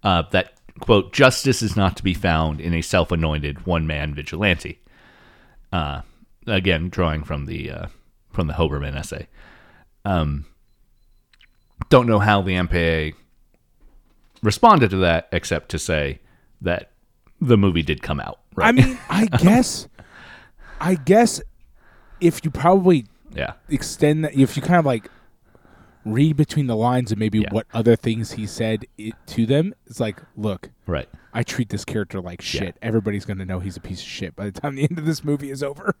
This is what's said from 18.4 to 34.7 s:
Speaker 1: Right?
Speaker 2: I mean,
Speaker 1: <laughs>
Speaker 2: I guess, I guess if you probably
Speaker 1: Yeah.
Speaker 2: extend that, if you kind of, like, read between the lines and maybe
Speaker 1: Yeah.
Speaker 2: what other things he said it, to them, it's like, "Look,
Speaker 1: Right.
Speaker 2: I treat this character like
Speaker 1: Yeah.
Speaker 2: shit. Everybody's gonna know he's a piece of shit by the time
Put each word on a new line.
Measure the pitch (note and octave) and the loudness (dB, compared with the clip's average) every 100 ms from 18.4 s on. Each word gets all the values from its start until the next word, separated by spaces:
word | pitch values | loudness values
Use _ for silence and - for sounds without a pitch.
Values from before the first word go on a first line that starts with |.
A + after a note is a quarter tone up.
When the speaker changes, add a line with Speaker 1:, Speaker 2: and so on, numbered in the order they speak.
| _ | _
Speaker 1:
Right? | - G#3+ | 0 2
Speaker 2:
I | |
mean, | B3+ C4 C4 | 6 4 4
Speaker 1:
<laughs> | - | -4
Speaker 2:
I | F3 G#3+ | 0 2
guess, | D#3+ E3+ A#3 B3 - - - - - - - - _ - - | 4 6 6 2 -4 -12 -20 -20 -20 -20 -20 -20 _ -20 -6
I | D#3 | -2
guess | F#3 C3 G3+ A#3 - - _ - _ _ _ _ - | -2 4 6 6 2 -12 _ -20 _ _ _ _ 0
if | E3+ - | 2 2
you | D#3+ | -6
probably | - D#3 F#3+ F3+ E3 G#2+ _ _ | 0 4 4 6 4 0 _ _
Speaker 1:
Yeah. | - C2 - - | -10 -8 -10 -6
Speaker 2:
extend | D3 - - D3+ D3+ | -6 -4 0 2 2
that, | D#3 | -2
if | C#3 C3+ - | 2 2 2
you | |
kind | C3+ F3 | 2 2
of, | D3+ | 2
like, | A#2+ - - _ _ _ _ _ - - _ | -2 -6 -20 _ _ _ _ _ -20 -20 _
read | A2 A2 D3+ D3 | -6 2 2 2
between | D3+ - C3+ | 0 0 -2
the | A2 | 0
lines | A#2+ B2+ A#2 | 2 0 -2
and | G#2+ | -2
maybe | A2 G#2+ | 0 0
Speaker 1:
Yeah. | G#2 | 0
Speaker 2:
what | G#2 A2 | -2 -4
other | A#2 A2+ A2+ | 0 4 4
things | - A2+ A2 | 2 -4 -6
he | - G#2 | -8 -10
said | - A2 A2 A#2 _ | -6 -4 -4 -8 _
it, | G#2+ - - | -18 -18 -10
to | - A2+ | -2 2
them, | C#3 F3 - _ | 2 0 -6 _
it's | A#2 | -6
like, | A2+ G2 - - | -6 -6 -16 -8
"Look, | G#2+ F#2+ - _ - | -6 -6 -12 _ -8
Speaker 1:
Right. | D#2+ - - _ | -8 -8 -18 _
Speaker 2:
I | A2+ | -8
treat | - - A#2+ | -6 -4 -4
this | G2+ | -6
character | - A#2 G2 G2 | -6 -6 -6 -8
like | F2 F2 | -10 -12
Speaker 1:
Yeah. | - - | -8 -6
Speaker 2:
shit. | F#2+ - | -6 -8
Everybody's | A#2 A2 G#2 G2+ | -2 -2 0 -6
gonna | - F#2+ | -6 -10
know | F#2 F#2 | -6 -6
he's | F#2+ F2+ | -6 -10
a | |
piece | - F#2 | -12 -14
of | - | -12
shit | - F#2 - | -12 -12 -10
by | |
the | G#2 F#2+ | -10 -8
time | D3 | -10